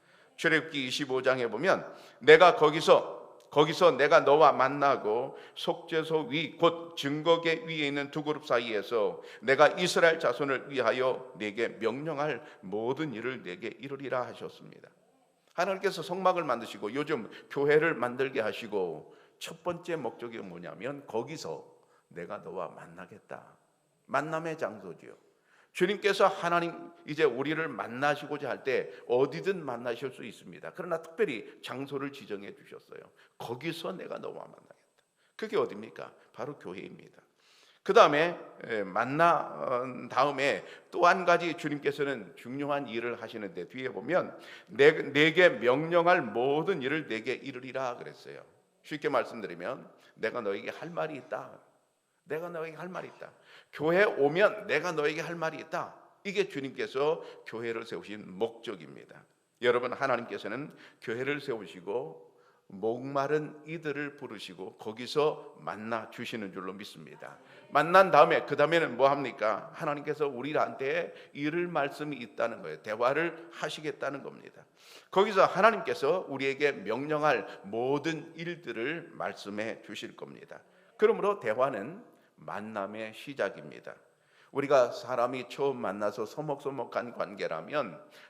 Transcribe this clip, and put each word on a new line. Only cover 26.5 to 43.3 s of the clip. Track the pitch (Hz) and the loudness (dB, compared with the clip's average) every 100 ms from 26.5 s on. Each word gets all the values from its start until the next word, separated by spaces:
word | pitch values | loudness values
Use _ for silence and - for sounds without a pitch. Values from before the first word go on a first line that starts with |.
| 170 170 165 - - - | 0 0 -6 -14 -16 -10
이제 | 147 | 2
우리를 | 156 120 139 160 160 | 2 2 -2 -2 -4
만나시고자 | 117 107 120 147 147 147 147 139 | -6 -8 -2 0 0 -4 -8 -6
할 | 101 | -4
때 | - 120 82 - - | 0 0 -2 -8 0
어디든 | 123 202 165 165 190 147 | 4 4 0 -4 -4 -6
만나실 | 120 123 117 135 | -6 -6 -6 -8
수 | 127 | -10
있습니다. | 127 - - 85 80 - | -14 -16 -18 -16 -14 -12
그러나 | 180 165 | -6 -6
특별히 | 165 - 214 117 - - | -6 -2 -2 -2 -10 -16
장소를 | - 127 135 143 139 | -12 -10 -8 -8 -8
지정해 | 139 101 101 101 - | -10 -12 -10 -12 -18
주셨어요. | - - - - - _ _ _ | -20 -20 -18 -20 -20 _ _ _
"거기서 | - 127 165 165 180 | -12 -8 -8 -8 -8
내가 | 185 - - | -8 -10 -10
너와 | - | -10
만나겠다." | - - - - - _ _ _ _ _ - | -12 -16 -20 -20 -20 _ _ _ _ _ -12
그게 | 214 190 | -4 0
어디입니까? | 117 101 110 - - - _ | 0 -4 -12 -14 -16 -18 _
바로 | - 123 147 | -12 -12 -10
교회입니다. | - 92 90 82 80 - _ _ _ _ _ _ | -12 -12 -12 -16 -20 -20 _ _ _ _ _ _
그 | - | 4
다음에, | 196 180 147 170 175 - - - | 8 8 8 2 0 -12 -16 -6
에, | 113 | -4
만난 | 95 92 123 143 170 151 - - - 123 131 127 123 | -2 0 0 4 4 4 0 -6 -4 -2 -4 -10 -4
다음에 | 123 143 139 139 98 - - - | 0 2 2 0 0 -6 -18 -10
또 | - 175 | 2 4
한 | 185 175 | 4 4
가지 | 170 170 151 | 2 2 -4
주님께서는 | 156 147 147 143 143 131 90 - | -4 -4 -4 -2 -2 -4 -8 -16
중요한 | 120 135 143 143 131 | -12 -8 -4 -4 -4
일을 | 113 120 117 | -6 -4 -6
하시는데 | 110 | -10